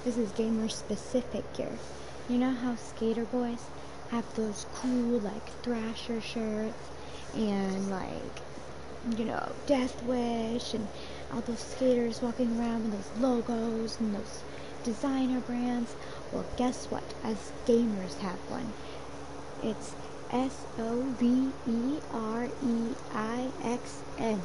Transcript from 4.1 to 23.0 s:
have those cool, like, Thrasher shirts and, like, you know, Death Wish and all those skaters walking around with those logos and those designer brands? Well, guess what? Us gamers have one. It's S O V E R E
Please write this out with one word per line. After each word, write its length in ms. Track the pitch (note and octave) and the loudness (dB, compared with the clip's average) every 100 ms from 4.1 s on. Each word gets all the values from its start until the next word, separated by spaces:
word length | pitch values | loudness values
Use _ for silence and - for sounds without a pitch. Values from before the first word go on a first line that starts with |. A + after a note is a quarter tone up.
have 240 | A#3 A3 | -2 -2
those 320 | - A3 G3 - | 0 0 -2 -6
cool, 460 | - B3+ B3 A#3 A#3+ | -2 2 4 4 4
like, 280 | G3+ G#3+ - - | 2 -4 -8 -6
Thrasher 580 | B3 A#3 A3 A3+ - A3+ | -2 0 -2 -4 -2 -2
shirts 720 | G#3 A#3 A3 G#3+ A3 - - - - - - | -2 -2 0 0 -2 -4 -8 -10 -8 -8 -6
and, 560 | - G#3+ G3 F#3+ F#3+ G3 | 2 4 4 2 2 0
like, 500 | F#3+ - D#2+ - - - - - - - - A#3+ A3+ | 0 -2 -4 -6 -8 -8 -8 -8 -10 -10 -4 0 2
you 80 | |
know, 280 | A3 G2+ - - - | 2 0 -2 -4 4
Death 360 | C#4 B3+ - | 4 4 0
Wish 680 | A#3+ B3 A#3+ A#3 A3+ A#3+ - | 0 2 2 2 2 0 0
and 120 | A3 G3+ - - - - | -2 -2 -6 -8 -8 -4
all 80 | A#3 | -2
those 180 | A#3 A3+ | -2 -4
skaters 600 | - - C4 A#3+ A#3 A3+ | -4 4 6 6 4 2
walking 380 | B3 A#3 A#3+ A#3 | -2 2 2 4
around 240 | A#3 A#3 | 2 2
with 80 | A3 | 0
those 300 | G3+ G3 A3 | -2 -4 2
logos 760 | C4 B3 A3+ A#3 A3+ A3+ A3+ - | 4 4 2 2 2 0 -2 0
and 140 | A3 | 0
those 280 | G3+ - - - - - - | 0 -4 -8 -8 -10 -10 -4
designer 580 | A#3+ A3 C#4 C4+ C4 B3+ | -2 0 2 2 4 2
brands? 540 | - A#3+ B3 A#3+ A#3 - - - - | 0 0 2 2 0 -4 -8 -8 -4
Well, 120 | - - - | -4 -2 2
guess 300 | B3+ - - | 2 0 -4
what? 180 | - - - | -4 -4 -6
Us 280 | A3+ G#3+ - - - | -2 -4 -4 -2 6
gamers 520 | A#3 A#3+ G3+ F#3 - | 6 6 2 -2 -4
have 200 | G3 F#3 - | -4 -4 -4
one. 220 | - A3 - - - - - - - - - | -4 -4 -6 -8 -8 -8 -10 -8 -10 -8 -4
It's 320 | A3+ G#3 - - - - - | -2 -2 -6 -8 -8 -8 -2
S 360 | B3 C4 - - - | 2 2 -2 -6 -4
O 220 | A3+ A#3+ C4+ A#3 | 0 0 0 4
V 320 | A#3+ B3+ C4+ C#4 - | 6 8 4 2 0
E 320 | A#3 B3 D#4 - | 2 2 0 -2
R 320 | A3+ A3 A3+ B3 - | -2 0 0 -2 2
E 320 | C4 A#3 A3+ B3+ | 4 4 2 -2